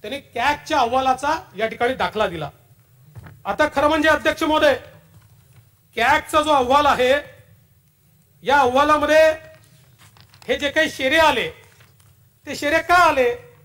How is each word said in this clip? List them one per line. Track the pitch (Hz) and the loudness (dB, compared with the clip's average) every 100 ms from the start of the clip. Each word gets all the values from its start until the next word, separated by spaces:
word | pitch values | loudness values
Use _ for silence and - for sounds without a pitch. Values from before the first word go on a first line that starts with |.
त्यांनी | 208 277 | -12 -14
कॅगच्या | - 240 254 294 - 302 | -12 -4 -4 -4 -2 -2
अहवालाचा | 233 254 262 254 285 320 - 185 | 0 0 0 -2 -2 -6 -8 -8
या | 220 | -6
ठिकाणी | 233 240 | -4 -4
दाखला | 262 180 208 214 | -2 -6 -4 -4
दिला. | 170 147 _ _ _ _ _ _ - - - | -4 -12 _ _ _ _ _ _ -20 -20 -14
आता | - 202 302 | -10 -2 -2
खरं | 285 294 | 0 0
म्हणजे | 311 311 | 2 2
अध्यक्ष | 294 - - | 2 0 -2
महोदय, | 320 311 294 - - - _ - _ _ _ - _ _ _ - | -2 2 2 0 -6 -20 _ -20 _ _ _ -20 _ _ _ -4
कॅगचा | 240 302 302 320 | 0 0 0 -2
जो | 302 | 2
अहवाल | 294 247 277 285 | 0 2 2 2
आहे, | 185 247 285 - - _ _ _ _ _ _ _ _ _ _ | 2 2 0 -2 -20 _ _ _ _ _ _ _ _ _ _
या | 180 285 | 0 2
अहवालामध्ये | 254 254 294 302 294 311 320 311 - - _ _ _ _ - _ _ _ - | 2 2 2 2 4 4 4 2 -12 -20 _ _ _ _ -20 _ _ _ -8
हे | 277 | -6
जे | 285 | -4
काही | 285 311 | -2 -4
शेरे | - 262 320 | -2 -2 2
आले, | 311 247 165 - - _ _ _ _ _ _ _ - | 2 0 -6 -12 -20 _ _ _ _ _ _ _ -14
ते | |
शेरे | 262 285 320 | -8 -2 -2
का | 320 | 2
आले? | 349 339 277 240 - - _ | 4 4 2 0 -2 -12 _